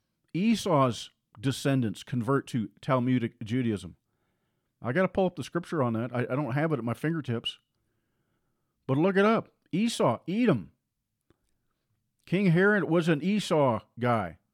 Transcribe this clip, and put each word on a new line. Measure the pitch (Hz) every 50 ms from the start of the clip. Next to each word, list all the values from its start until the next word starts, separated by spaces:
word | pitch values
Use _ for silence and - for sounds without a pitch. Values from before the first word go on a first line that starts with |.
| _ _ _ _ _ _ -
Esau's | 165 202 233 226 - - 202 160 139 131 123 104 - - - _ _ _ _ _ -
descendants | 101 135 131 - - 143 135 131 120 104 87 -
convert | - - 135 123 107 120 139 131 -
to | - - 120 101 - _ _
Talmudic | - - 131 127 120 127 127 123 117 110 - - 113
Judaism. | 101 120 131 123 113 104 90 92 82 78 _ _ _ _ _ _ _ _ _ _ _ _ _ _ _ _ -
I | - 117 127
gotta | 180 190
pull | 180 - 202 185
up | 175 -
the | - 127
scripture | - - 175 185 - 175 156 127
on | 120 113
that. | 110 120 123
I, | 123 123
I | 123 - 127
don't | 143 151 117 127
have | 147 156 165
it | 151 120
at | 113
my | 120 113
fingertips. | - - 156 170 165 - - 117 113 - - - - _ _ _ _ _ _ _ _ _ _ _ _ _ _ _ _ _ _ _ _ _ _ _ _ _
But | - 135
look | 143 170 196 185
it | 196 202
up. | 220 226 - - - _ _ _ _
Esau, | - 180 226 233 - - 196 135 110 - _
Edom. | 160 185 233 254 214 143 104 78 - _ _ _ _ _ _ _ _ _ _ _ _ _ _ _ _ _ _ _ _ _ _ _ _ _ _ _ _ _ _ _
King | - 165 196 208
Herod | 180 160 180 196 208 214 196 151
was | - 160 180 156
an | 175 160 139 151
Esau | 190 214 202 - - 180 151 139 127 110 104 - _ _ 113
guy. | 120 123 120 110 92 82 85 - _ _